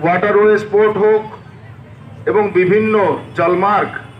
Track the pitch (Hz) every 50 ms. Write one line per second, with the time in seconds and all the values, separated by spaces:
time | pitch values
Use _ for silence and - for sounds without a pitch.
0 | 160 170 180 180 208 208 196 202 214 214 214 202 - - 190 208 214 208 208 190
1 | 208 214 220 214 226 - - - - - - - - - - - - - - -
2 | - - - - - - 180 214 208 196 - 180 185 180 202 214 214 220 214 208
3 | 190 160 - - - - - 175 170 175 180 175 196 202 208 185 147 - - -
4 | - - -